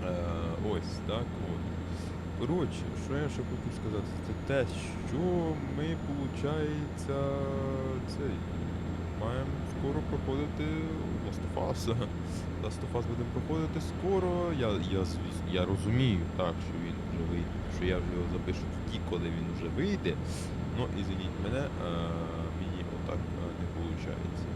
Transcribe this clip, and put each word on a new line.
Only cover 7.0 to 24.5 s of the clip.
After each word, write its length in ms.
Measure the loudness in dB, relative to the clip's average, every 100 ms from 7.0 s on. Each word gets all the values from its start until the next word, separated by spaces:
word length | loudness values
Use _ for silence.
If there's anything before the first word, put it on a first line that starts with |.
| -2 0 2 2 0 0 0 0 0 0 -2
цей, 220 | -2 0 0 -2 -2 -2 -2 -2 -2 -2 -2
маємо 320 | 0 0 0 -2 -2
скоро 260 | 0 2 2 0
проходити 560 | 0 2 0 0 0 0 0 -2 -2 -2 -2 -2
Last 140 | -2 -2
of 80 | 0 0
Us. 120 | 0 2 2 0 -2 -2
<laughs> 380 | -2 -4 -2
Last 160 | -2 -2 -2
of 60 | 0
Us 60 | 0
будемо 180 | 0 0 -2
проходити 440 | 0 0 0 0 -2
скоро. 400 | 0 2 4 4 2 2 2 2
Я, 40 | 2 2 2
я, 40 | 2
звіс-, 320 | 0 -2 -2 0
я 140 | 2 4
розумію, 540 | 4 4 6 6 6 2 2
так, 160 | 2 2 -2
що 80 | -2 -2
він 100 | -2 -2
вже 120 | -2 0
вийде, 220 | 0 0 -2 -2 0
що 100 | 2
я 120 | 4
вже 140 | 2 2
його 120 | 2
запишу 300 | 0 0 0 0
тоді, 260 | -2 -2 -2 0
коли 180 | 0 0 0
він 100 | 0 -2
вже 120 | -2 0
вийде. 360 | 2 2 2 0 0 -2 -4 -2 -2 0
Ну, 60 | 0 0
і, 40 |
звініть 340 | 0 0 -2 -2
мене, 180 | 0 0
е, 60 | 0 -2 -2 0 0 0 -2 -2 -2 -2
мені 220 | -2 -2 -2 -4
отак, 240 | -2 -2 -2 -2
е, 20 | -2 -2
не 60 | -2 -2
получається. 680 | -2 -2 -2 -2 -2 -2 -4